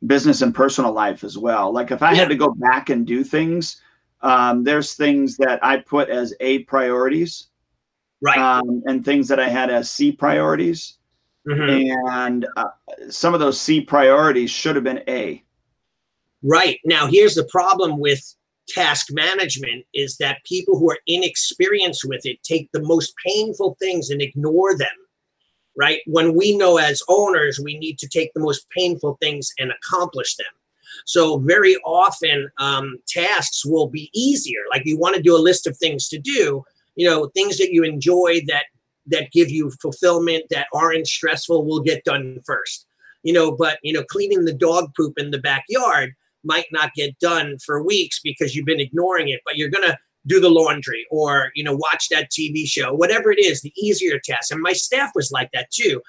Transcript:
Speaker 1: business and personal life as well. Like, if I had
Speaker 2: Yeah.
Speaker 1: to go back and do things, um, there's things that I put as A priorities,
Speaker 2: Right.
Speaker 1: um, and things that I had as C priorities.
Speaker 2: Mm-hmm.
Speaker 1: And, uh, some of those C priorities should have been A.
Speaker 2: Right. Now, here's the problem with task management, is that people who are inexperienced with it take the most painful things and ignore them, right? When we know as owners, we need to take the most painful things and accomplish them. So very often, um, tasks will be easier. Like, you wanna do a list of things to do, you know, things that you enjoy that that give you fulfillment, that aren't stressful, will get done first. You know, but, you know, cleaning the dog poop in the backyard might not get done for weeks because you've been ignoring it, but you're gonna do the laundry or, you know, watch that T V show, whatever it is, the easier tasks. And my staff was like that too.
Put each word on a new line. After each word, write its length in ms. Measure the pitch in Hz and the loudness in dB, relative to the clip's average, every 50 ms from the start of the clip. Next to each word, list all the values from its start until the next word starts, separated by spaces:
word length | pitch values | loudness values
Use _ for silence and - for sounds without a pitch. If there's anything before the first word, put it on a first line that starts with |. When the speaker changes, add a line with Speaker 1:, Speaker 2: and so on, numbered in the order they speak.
| - | 0
Speaker 1:
business 340 | - 135 143 - 156 143 - | 2 2 4 4 4 2 4
and 140 | 135 120 117 | 2 0 2
personal 380 | - 131 139 139 - 131 117 110 | 4 2 2 2 2 0 0 0
life 320 | 110 107 104 95 - - | 0 0 -2 -2 -4 -8
as 120 | 104 101 | -12 -10
well. 360 | 101 110 120 113 107 98 95 110 | -6 -2 -2 0 0 0 0 -2
Like, 180 | 120 120 120 | -2 -4 -4
if 100 | 135 - | -2 0
I 140 | - 175 170 | 2 4 4
had 20 | |
Speaker 2:
Yeah. 120 | 180 185 156 | 4 4 2
Speaker 1:
to 80 | 151 | 2
go 180 | 135 151 143 - | 2 2 0 0
back 360 | - 123 123 131 131 - - | 0 2 2 2 2 0 -2
and 140 | 135 120 117 | -2 -2 -2
do 200 | 120 120 127 135 | -2 -2 -2 -2
things, 560 | 135 - 156 160 165 165 175 165 - - - _ _ _ _ _ _ _ _ | -2 -2 -2 0 0 -2 -2 -4 -6 -10 -14 _ _ _ _ _ _ _ _
um, 420 | - 135 127 127 123 123 123 123 120 | 0 2 4 4 4 4 2 2 2
there's 320 | 135 147 151 147 - - | 2 2 0 0 -2 -4
things 420 | - 147 147 143 139 139 135 - - | -2 2 2 2 2 2 0 0 0
that 240 | 135 131 - - - | 0 0 0 2 0
I 140 | 123 135 135 | 0 0 0
put 300 | - - 139 147 143 - | -2 -2 0 0 0 0
as 240 | - 123 123 113 104 - | 0 -2 -4 -4 -6 -4
A 200 | 127 131 135 135 | -2 0 0 0
priorities, 880 | 120 - - 135 131 127 123 123 127 131 143 160 170 165 - - - _ _ _ _ _ _ _ _ _ _ _ _ _ _ - | -2 -2 -2 0 0 0 0 0 0 0 0 0 -2 -4 -6 -12 -18 _ _ _ _ _ _ _ _ _ _ _ _ _ _ -4
Speaker 2:
Right. 180 | 139 143 135 131 | 0 2 2 4
Speaker 1:
um, 460 | 131 131 127 123 123 123 120 120 120 | 4 4 4 2 2 0 -4 -4 -2
and 180 | 135 131 131 120 | -2 -4 -2 0
things 220 | 139 143 143 135 123 | 0 2 2 2 2
that 120 | 139 131 | 2 2
I 80 | 127 127 | 2 0
had 200 | 120 131 127 123 | 0 0 0 0
as 220 | 123 120 - - | 0 -2 -2 -4
C 220 | - - 143 147 143 | -2 0 0 0 0
priorities. 840 | - 143 147 151 151 156 156 156 151 175 170 170 160 - - - _ _ _ _ _ _ _ _ _ - 147 | 0 0 0 2 2 2 0 0 0 0 -2 -2 -4 -8 -16 -18 _ _ _ _ _ _ _ _ _ -8 -4
Speaker 2:
Mm-hmm. 600 | 147 147 151 143 139 135 135 131 131 127 127 127 | -2 0 0 2 2 2 2 0 -2 -2 -4 -4
Speaker 1:
And, 380 | 123 123 123 123 123 123 117 - - | -2 -2 -2 -2 -2 -4 -4 -6 -4
uh, 100 | - 113 - - _ _ - - - - - | -6 -6 -6 -8 _ _ -20 -20 -18 -16 -14
some 240 | - - - 170 175 | -6 -2 0 0 2
of 60 | 165 | 2
those 200 | 156 139 131 - | 2 0 0 0
C 200 | - - 156 156 | 0 0 0 0
priorities 720 | - - 143 143 139 131 135 143 151 156 135 123 120 117 - | 2 2 4 6 8 8 8 8 6 4 4 2 0 -2 -2
should 240 | - - 160 151 | -4 -2 -2 -2
have 80 | 143 123 | 0 -2
been 180 | 131 127 131 - - | -2 -4 -6 -6 -6
A. 340 | 127 123 117 90 73 - _ _ _ _ _ _ _ _ _ _ _ _ _ _ _ _ _ _ _ _ | -6 -4 -6 -6 -8 -10 _ _ _ _ _ _ _ _ _ _ _ _ _ _ _ _ _ _ _ _
Speaker 2:
Right. 380 | - 135 151 170 190 - - - - | 0 2 4 4 4 2 0 -2 -2
Now, 240 | 160 165 156 - 131 | 0 2 2 2 4
here's 260 | 160 196 208 208 - | 6 8 8 6 6
the 140 | 160 156 - | 2 -2 0
problem 480 | - 180 180 - 381 185 190 165 151 147 | 0 2 2 4 2 2 2 -2 -2 0
with 380 | 143 143 139 135 - - - _ _ _ _ _ _ - | 0 0 0 0 -4 -10 -20 _ _ _ _ _ _ -8
task 400 | - 190 175 151 143 139 - - | -2 0 2 2 2 0 -2 -6
management, 720 | 135 156 156 175 190 196 190 156 127 135 135 120 120 123 127 _ - | -4 -2 -2 0 0 -2 -2 -4 -4 -6 -8 -8 -10 -10 -12 _ -6
is 240 | 139 139 131 131 - | -6 -6 -6 -6 -6
that 260 | 151 139 139 - - | -4 -6 -6 -6 -8
people 340 | - 175 185 180 190 190 156 | -8 -6 -4 0 0 2 4
who 100 | 160 165 | 4 2
are 120 | 156 - - - | 2 0 -2 -2
inexperienced 960 | 170 175 185 170 - - - - - - 180 190 208 202 190 175 143 - - | -2 0 -2 -2 -2 -4 -4 -4 -2 0 0 0 2 0 0 -2 -2 -4 -8
with 200 | 135 135 - - | -8 -8 -8 -8
it 160 | 135 120 - - | -10 -10 -10 -6
take 260 | - 165 165 151 - - | -4 -4 -4 -2 -4 -8
the 80 | 147 | -4
most 320 | 151 156 165 165 160 - - - - | 0 2 2 2 0 -2 -8 -8 -6
painful 500 | 180 196 214 214 220 202 - 202 190 185 - | -4 -2 -2 -2 -2 -2 -2 -2 -4 -2 -4
things 280 | 190 190 180 170 143 131 | -4 -4 -4 -4 -4 -4
and 140 | 143 143 143 | -4 -4 -6
ignore 560 | 139 - 143 147 156 156 175 190 196 185 147 | -6 -6 -4 -2 0 2 2 2 2 2 0
them, 100 | 131 104 - - _ _ _ _ _ _ _ _ _ _ _ _ _ _ - | -2 -4 -6 -10 _ _ _ _ _ _ _ _ _ _ _ _ _ _ -4
right? 240 | - 139 147 156 156 - | -2 0 0 0 -2 -4
When 300 | 160 156 165 160 170 160 | -2 0 2 2 4 4
we 200 | 170 196 208 208 | 4 4 2 2
know 200 | 202 196 180 175 170 | 4 4 4 4 4
as 240 | 156 147 143 - - - | 4 2 0 -2 0 2
owners, 500 | 185 202 208 202 185 160 151 143 131 135 143 | 2 4 4 2 2 2 2 0 -2 -4 -8
we 140 | 147 147 | -10 -10
need 220 | 151 160 160 147 - | -10 -10 -10 -10 -10
to 100 | - 139 | -12 -6
take 240 | - 165 160 160 - | -4 -4 -4 -2 -4
the 60 | 160 | -4
most 300 | 156 151 143 139 - _ | -2 -2 -2 -4 -6 _
painful 480 | - 180 185 175 175 - - 147 139 - | -4 -2 -2 -2 -2 -2 -4 -6 -6 -4
things 300 | 160 151 147 143 131 - - - | -4 -4 -4 -6 -8 -10 -8 -8
and 140 | 131 127 123 | -6 -6 -8
accomplish 640 | - - - - 185 180 160 139 135 117 - - | -8 -8 -4 -4 -2 -2 -4 -6 -6 -6 -6 -8
them. 100 | - - - - _ _ _ _ _ _ - - - - | -8 -10 -14 -16 _ _ _ _ _ _ -20 -20 -16 -8
So 320 | - - 175 165 156 151 139 | -2 2 4 4 4 2 0
very 360 | 131 143 175 208 208 190 185 - | 2 4 4 6 6 6 4 4
often, 720 | - - 165 175 185 202 190 - 170 156 147 143 139 143 - - | 0 0 2 4 4 4 2 0 -2 -2 0 -2 -4 -6 -8 -6
um, 400 | 135 139 139 135 135 135 127 127 _ - | -4 -2 -2 -2 -4 -6 -10 -12 _ -8
tasks 580 | - 175 170 196 208 180 - - - - - | -4 -2 -2 0 0 0 -2 -2 -6 -6 -4
will 220 | 139 156 160 151 135 | 0 0 0 0 -2
be 220 | 123 156 151 - - | -4 -10 -12 -8 -4
easier. 460 | 214 247 269 285 - - - 117 107 101 107 | -2 0 0 0 0 -2 -6 -8 -8 -6 -4
Like, 160 | 123 135 135 | -4 -4 -2
you 100 | 156 156 | -2 -2
wanna 240 | 156 170 180 196 185 | 0 0 0 0 2
do 160 | 151 175 170 | 4 6 6
a 60 | 165 160 | 6 6
list 240 | 175 180 - - | 4 2 2 0
of 100 | 165 139 | -6 -6
things 320 | - 170 160 147 135 - - | -4 -4 -4 -2 -4 -8 -8
to 80 | - 151 | -8 -10
do, 440 | 143 262 285 262 196 151 139 139 139 _ _ _ _ _ _ | -8 -4 0 0 0 0 -2 -4 -8 _ _ _ _ _ _
you 120 | - 175 | 0 2
know, 200 | 175 165 156 151 139 - | 2 2 2 0 -2 -2
things 240 | 190 196 202 190 - | -2 -2 -2 0 0
that 140 | 196 180 180 | 0 2 2
you 100 | 165 165 | 2 2
enjoy 600 | 160 151 147 135 165 180 180 180 170 170 170 151 | 2 0 -2 0 2 2 4 4 2 2 0 -2
that 200 | 143 151 143 147 - _ _ _ _ _ _ _ | -2 -4 -4 -4 -6 _ _ _ _ _ _ _
that 260 | 139 156 156 147 135 - | -4 -2 -2 -2 0 2
give 180 | 165 170 143 | 2 2 4
you 200 | 143 156 151 139 127 - - | 2 -2 -4 -4 -6 -8 -8
fulfillment, 640 | 160 139 - - 180 175 170 170 170 165 165 160 - | -10 -4 0 2 2 2 2 2 0 0 -2 -4 -4
that 180 | 160 139 147 - - | -6 -6 -6 -4 -2
aren't 340 | 147 160 165 160 160 156 | 0 0 0 0 0 -2
stressful, 580 | - - - - 156 156 143 - - 170 160 151 | -4 -4 -4 -2 -2 -2 -2 -2 0 0 0 0
will 160 | 151 156 151 | 0 -2 -2
get 240 | 135 156 151 - - | 0 -2 -2 -2 -2
done 360 | 165 143 139 135 131 127 127 - | -2 -2 -2 -4 -6 -12 -12 -10
first. 420 | - 139 107 95 - - - - _ _ _ _ - _ _ - | -6 -6 -6 -6 -8 -12 -14 -16 _ _ _ _ -20 _ _ -2
You 100 | 160 170 | 2 2
know, 200 | 175 160 156 143 | 4 4 2 2
but, 260 | 127 165 156 151 - - | 0 0 0 -2 -4 -4
you 100 | 151 160 | -4 -4
know, 120 | 151 135 | -4 -4
cleaning 400 | - - 196 202 196 202 185 170 | -4 -4 -4 -2 0 2 2 2
the 80 | 165 151 | 0 0
dog 400 | 131 170 165 165 175 170 151 139 | 0 2 2 2 2 0 -2 -2
poop 220 | - 160 147 - - | -2 -2 -2 -2 -6
in 120 | 143 147 | -8 -6
the 80 | 143 139 | -6 -6
backyard 720 | 131 147 135 135 - - 214 254 247 233 - 147 131 127 131 _ _ _ _ _ - | -2 -2 -2 -2 -2 -2 -2 -2 0 0 0 0 -2 -4 -8 _ _ _ _ _ -6
might 220 | 156 156 170 165 - 156 | -4 -2 -2 -4 -4 -4
not 220 | 156 151 151 - | -4 -4 -4 -4
get 240 | 147 143 143 135 - | -4 -6 -6 -4 -2
done 360 | - 170 170 160 147 147 143 131 - | -2 0 0 0 -2 -4 -8 -12 -8
for 180 | - 147 147 151 | -6 -4 -4 -2
weeks 380 | 175 208 196 175 - - - | 0 0 0 -2 -2 -6 -8
because 340 | - 156 143 - 165 139 127 | -8 -8 -6 -4 -4 -4 -4
you've 120 | 151 147 | -4 -4
been 140 | 147 160 147 | -2 -2 -2
ignoring 480 | 143 135 135 165 175 185 185 170 160 143 | -2 -4 -2 -2 0 0 0 -2 -2 -2
it, 120 | 131 123 - | -4 -6 -6
but 120 | 160 147 | -8 -6
you're 120 | 147 151 143 | -6 -4 -4
gonna 280 | 147 196 196 170 147 - _ _ _ _ - | -2 0 0 0 -2 -2 _ _ _ _ -4
do 140 | 135 175 190 | 2 4 4
the 100 | 185 180 | 6 6
laundry 560 | 165 165 160 156 147 147 131 - 117 113 117 - | 6 6 4 2 0 -2 -4 -10 -10 -10 -10 -6
or, 400 | 156 151 151 143 143 139 131 131 - | -4 -2 0 0 0 0 0 -2 -4
you 100 | 147 147 | -6 -4
know, 120 | 151 139 | -4 -4
watch 320 | 139 160 156 160 160 - - | -2 -2 -2 -2 -2 -2 -2
that 220 | 160 156 156 - | -2 -2 -4 -4
T 200 | - - 156 151 147 | -6 -6 -6 -4 -4
V 140 | 156 156 | -6 -4
show, 260 | 139 - 151 135 127 135 | -4 -4 -4 -4 -2 0
whatever 380 | 151 170 180 214 233 - 220 | 0 2 2 2 2 2 2
it 80 | 202 196 | 4 4
is, 220 | 202 180 143 135 | 4 2 2 -2
the 120 | - 147 - | -6 -12 -10
easier 420 | 190 208 208 202 196 185 175 151 139 | -4 -2 0 0 0 0 -2 -2 -2
tasks. 320 | - - 127 117 - - | -4 -6 -6 -6 -6 -6
And 100 | 147 156 | -6 -4
my 120 | 165 175 190 | -4 -2 -2
staff 380 | 180 - - 247 262 277 269 - | -2 -4 -2 -2 -2 -2 -2 -4
was 160 | 180 139 131 | -4 -4 -4
like 200 | 135 131 123 - - | -4 -6 -6 -6 -6
that 180 | 127 123 - | -8 -8 -6
too. 300 | - - 240 202 143 123 - | -6 -2 -2 -2 -2 -2 -6